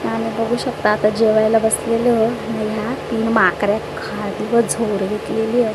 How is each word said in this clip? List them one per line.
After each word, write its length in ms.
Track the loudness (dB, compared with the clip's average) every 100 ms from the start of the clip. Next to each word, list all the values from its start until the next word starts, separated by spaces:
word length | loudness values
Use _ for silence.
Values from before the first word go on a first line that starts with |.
| -2
आम्ही 340 | -2 -2 -2
बघू 120 | 0
शकता 340 | 0 -2 0 0
आता 200 | 2 2
जेवायला 480 | 4 4 4 4 4
बसलेलो 520 | 2 -2 -2 2 2
आहोत. 400 | 4 2 0 -6
मग 180 | -4 -2
ह्या 260 | -2 -4 -6 -4
तीन 160 | -2 2
माकड्या 500 | 4 2 2 0 0
खाली 760 | -4 -10 -8 -6 -6 -6 0
व 40 | 2
झोर 460 | 2 -2 -2 0 -2
घेतलेली 560 | -4 -4 -2 0 0
आहे. 100 | 0